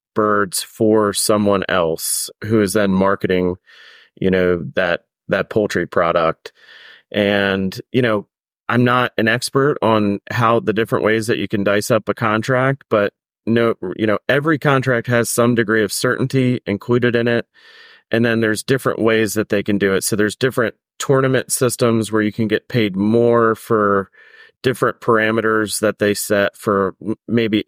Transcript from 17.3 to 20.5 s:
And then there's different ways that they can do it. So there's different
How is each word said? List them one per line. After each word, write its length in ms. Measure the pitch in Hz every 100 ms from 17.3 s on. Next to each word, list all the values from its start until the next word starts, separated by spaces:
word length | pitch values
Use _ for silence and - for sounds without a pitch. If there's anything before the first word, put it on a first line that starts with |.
| 117 - _ - - - - -
And 140 | 117 120
then 160 | 113
there's 200 | 113 107
different 380 | - 135 127 -
ways 360 | 110 110 110 107
that 120 | 104
they 160 | 104
can 140 | 101 101
do 160 | 98
it. 100 | 95
So 140 | - 104
there's 180 | 104 -
different 400 | 131